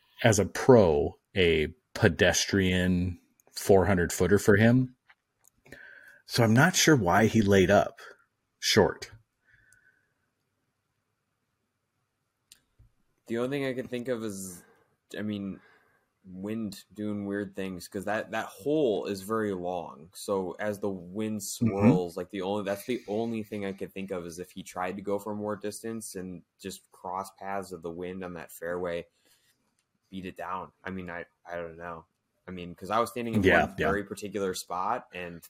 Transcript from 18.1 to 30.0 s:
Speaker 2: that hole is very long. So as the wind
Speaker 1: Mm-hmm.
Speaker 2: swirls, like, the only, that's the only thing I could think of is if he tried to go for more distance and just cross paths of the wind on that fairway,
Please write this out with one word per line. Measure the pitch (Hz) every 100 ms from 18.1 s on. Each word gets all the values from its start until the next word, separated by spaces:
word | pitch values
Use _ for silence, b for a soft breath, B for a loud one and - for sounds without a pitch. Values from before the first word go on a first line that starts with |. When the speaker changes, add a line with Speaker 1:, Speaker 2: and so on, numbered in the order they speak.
| 107 -
Speaker 2:
that | 110 -
hole | - 143 156 127 95 -
is | 98
very | 95 110 104
long. | 92 90 90 78 67 85
So | - - 98 90 -
as | 104 101
the | 104
wind | 95 87 98 110 107
Speaker 1:
Mm-hmm. | - - 113
Speaker 2:
swirls, | 98 107 156 87 90
like, | 90
the | 98
only, | 92 104
that's | 98 98 -
the | 120 -
only | 107 117 110
thing | 107 107 98
I |
could | 95 90
think | 98 98
of | 90 85
is | 82
if | 87
he | 98
tried | - 92 92 98
to |
go | 98 101
for | 107
more | 104 104 101
distance | 104 - 113 113 -
and | 95 92 87 - _
just | 95 90 _
cross | - 92 92 95 -
paths | 98 98 90
of | 87
the | 85
wind | 82 90 95
on | 90
that | 87 69
fairway, | - 85 90 90 85 - _ _ _ _ _ _ _ _ _